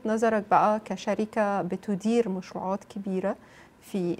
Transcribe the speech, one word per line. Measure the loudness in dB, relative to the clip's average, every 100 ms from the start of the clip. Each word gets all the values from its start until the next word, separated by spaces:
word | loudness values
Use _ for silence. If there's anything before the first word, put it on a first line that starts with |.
| 0
نظرك | 2 2 2 4
بقى | 4 4 2 -2
كشركة | -6 -2 -2 -2 0 0 0
بتدير | -2 -4 -4 -2 2 2 2
مشروعات | -2 -6 -6 -4 -4
كبيرة | -6 -10 -4 -2 -2 -4 -10 -20 -20 -20
في | -6 -2 -2